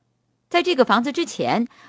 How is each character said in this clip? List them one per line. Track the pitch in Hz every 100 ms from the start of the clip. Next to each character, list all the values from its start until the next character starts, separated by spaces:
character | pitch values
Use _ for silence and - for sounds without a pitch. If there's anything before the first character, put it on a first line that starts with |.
| _ _ _ _ _
在 | 349
这 | 359 269
个 |
房 | 233 214
子 | 247
之 | 277 302
前， | - 123 180 233 _